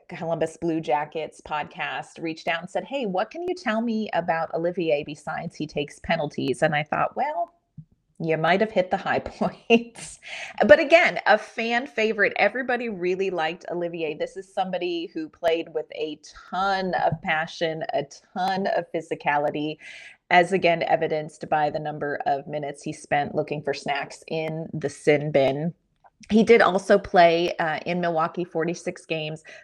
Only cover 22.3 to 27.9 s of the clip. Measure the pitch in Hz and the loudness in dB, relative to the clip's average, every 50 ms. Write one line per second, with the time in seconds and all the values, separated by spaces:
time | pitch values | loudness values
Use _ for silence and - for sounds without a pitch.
22.3 | 143 139 139 160 147 151 147 139 147 - - 156 151 - - - 151 147 143 - | -2 -2 -2 -6 -8 -6 -6 -6 -8 -8 -8 -10 -10 -10 -6 -2 0 0 0 0
23.3 | - 151 147 - 147 147 147 - 135 - - 143 143 139 147 147 - - - - | -2 -4 -2 -2 -4 -6 -2 -4 -4 -4 -2 -4 -4 -4 -4 -8 -12 -16 -12 -8
24.3 | - 160 160 160 156 160 165 - - 156 151 143 - - - - 147 143 147 151 | -6 -4 -4 -4 -4 -6 -8 -8 -8 -6 -6 -6 -8 -4 2 2 2 2 2 2
25.3 | 147 147 135 131 135 143 156 175 - _ _ _ _ _ _ _ _ _ - - | 2 2 4 2 2 0 -2 -4 -6 _ _ _ _ _ _ _ _ _ -4 2
26.3 | 208 220 214 180 233 226 - - 180 196 196 - 208 202 196 - - 180 175 170 | 4 6 8 8 8 8 6 6 2 2 2 4 4 4 4 4 6 8 8 8
27.3 | 165 170 175 170 - - 170 160 151 139 - - | 8 4 2 0 -2 -2 -2 -2 -2 -4 -4 -4